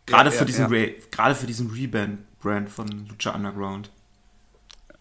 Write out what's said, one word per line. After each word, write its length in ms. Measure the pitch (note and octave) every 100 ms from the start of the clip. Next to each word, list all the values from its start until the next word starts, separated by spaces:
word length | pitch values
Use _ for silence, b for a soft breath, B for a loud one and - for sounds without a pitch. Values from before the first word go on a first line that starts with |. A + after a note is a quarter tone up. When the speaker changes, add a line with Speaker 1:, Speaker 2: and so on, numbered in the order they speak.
| -
Speaker 1:
gerade 240 | A2+ C#3+
Speaker 2:
ja, 20 |
Speaker 1:
für 80 | -
Speaker 2:
ja, 60 | -
Speaker 1:
diesen 160 | -
Speaker 2:
ja. 60 | A2
Speaker 1:
Re-, 280 | A2+ A2 - -
gerade 240 | - A#2+ C3+
für 120 | A#2+
diesen 220 | A2+ A#2
Rebrand-, 500 | A2+ C3 A2+ G2+ G2+ - _
Brand 300 | G#2 G#2 G2+
von 380 | - G#2 G#2 G#2
Lucha 240 | G#2 -
Underground. 600 | - G2+ G2 G2 G2 G#2 _ _ _ _ _ _ _ - - - -